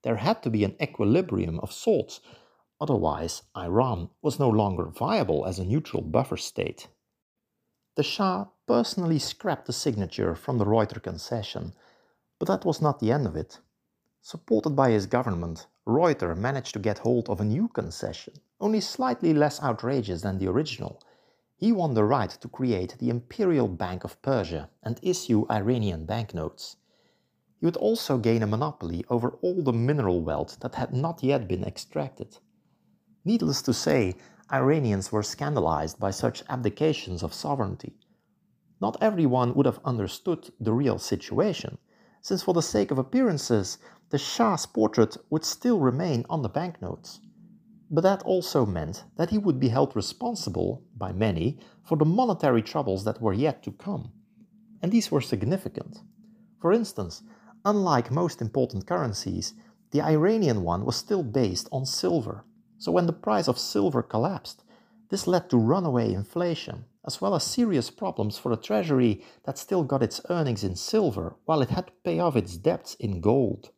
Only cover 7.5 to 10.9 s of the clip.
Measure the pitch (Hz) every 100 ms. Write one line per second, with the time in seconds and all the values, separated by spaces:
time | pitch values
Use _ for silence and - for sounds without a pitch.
7.5 | _ _ _ _ - 147 - 196 185 202
8.5 | _ - 240 233 - 170 156 - - 202
9.5 | 147 - 123 156 107 95 - 95 82 -
10.5 | 127 101 110 107